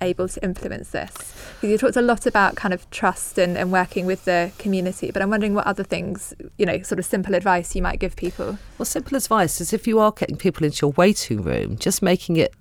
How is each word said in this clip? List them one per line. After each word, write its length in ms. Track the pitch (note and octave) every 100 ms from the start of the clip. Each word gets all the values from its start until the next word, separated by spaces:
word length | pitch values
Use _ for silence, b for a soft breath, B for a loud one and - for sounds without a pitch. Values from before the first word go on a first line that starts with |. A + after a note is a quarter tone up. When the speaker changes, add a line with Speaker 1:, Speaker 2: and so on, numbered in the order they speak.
Speaker 1:
able 280 | F#3 F3+ F#3
to 140 | -
influence 460 | F#3+ F#3 F#3+ - -
this? 440 | - - - B B B B
'Cause 100 | G#3
you 80 | G#3+
talked 180 | B3+ B3
a 60 |
lot 240 | A#3+ A#3 B3
about 280 | G#3+ G3
kind 180 | - G3+
of 160 | F3+ -
trust 460 | - F#3+ F3+ - -
and, 220 | F3+ F3
and 140 | F#3
working 340 | F#3 F3 G3 F3+
with 180 | F#3+
the 280 | - F3 F3 -
community, 520 | G#3 F#3+ F3+ F#3 -
but 100 | G3+
I'm 100 | G3
wondering 240 | A3 G#3
what 120 | G3+ -
other 180 | G3+
things, 480 | G3 - F#3 G3 - - - -
you 80 | G3
know, 140 | -
sort 160 | F#3+ F#3+
of 60 |
simple 300 | F3+ G3+ F#3
advice 400 | F#3 G3 F3+ E3
you 80 | F#3
might 160 | F3+ -
give 160 | F#3
people. 440 | - F3+ - - G3+ - -
Speaker 2:
Well, 80 | A3+
simple 300 | - C4+ C4+
advice 440 | - A3 E3+ -
is 120 | F3
if 140 | G#3+ -
you 120 | A3
are 140 | G#3+
getting 240 | - - D3
people 280 | F#3+ -
into 220 | D3+ - D3
your 60 |
waiting 500 | C#3+ F#3 G#3 - A2
room, 340 | E2+ B1 G1+ A2
just 260 | - F#3+
making 340 | F#3 F3+ - E3
it 180 | - -